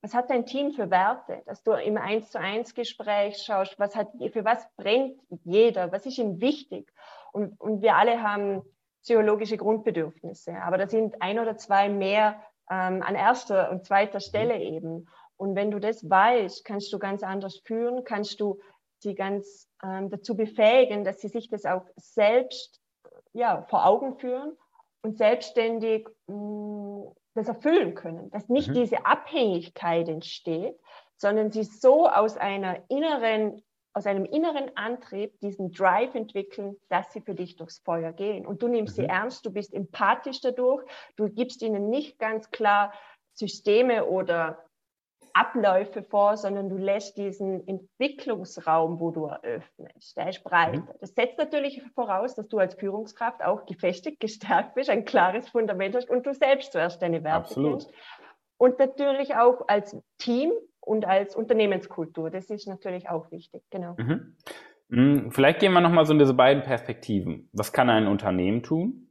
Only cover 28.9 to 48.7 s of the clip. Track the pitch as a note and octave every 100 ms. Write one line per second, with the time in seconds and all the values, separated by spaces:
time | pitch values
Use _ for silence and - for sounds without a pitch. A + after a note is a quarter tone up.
28.9 | - - D4 - D#4+ A3+ F3 E3+ - F3
29.9 | E3+ E3+ D#3+ D#3+ - - D#3+ G#3 - _
30.9 | - _ _ G3+ G#3+ G#3+ G#3+ G#3+ - C4
31.9 | D4 E4+ - G#3+ G#3+ G3 G3 F#3+ F3+ -
32.9 | C4+ D#4+ C#4+ A3+ A3 G#3+ - _ _ _
33.9 | - G3+ G3 F#3+ D4+ E4 D4 C4+ - G#3+
34.9 | B3 - G3 G#3 _ G3+ G3 F#3+ F3 F#3+
35.9 | F#3 B3+ B3+ - G3+ G3 - G3 G3+ _
36.9 | F3+ F#3+ A3 - F3+ F3+ - E3+ - -
37.9 | E3+ E3 E3+ G3 G#3 - G3+ A#3+ A#3+ G#3+
38.9 | G#3 - F#3 A3 C4 A3 F#3+ G3+ - G3
39.9 | - G3+ B3+ - C4 C4 B3 B3+ C4+ -
40.9 | - - - G#3 G#3+ B3 - A3 G#3 G3+
41.9 | B3+ D4 _ A3 A3 A3 - G#3+ G3+ G3+
42.9 | - - _ _ - G#3 - - G#3+ B3+
43.9 | A3+ E3+ F#3 F3+ E3+ D#3+ D#3+ - _ _
44.9 | _ _ _ _ F#3 G3+ B3+ G3+ F#3 G3+
45.9 | A3+ - G#3 G3+ G#3+ G#3 G3 G3 F#3+ G3
46.9 | G3+ G#3 - G3+ F#3+ G3 F#3 F#3 F#3+ -
47.9 | _ C4+ C#4 C#4 G#3+ F#3 - -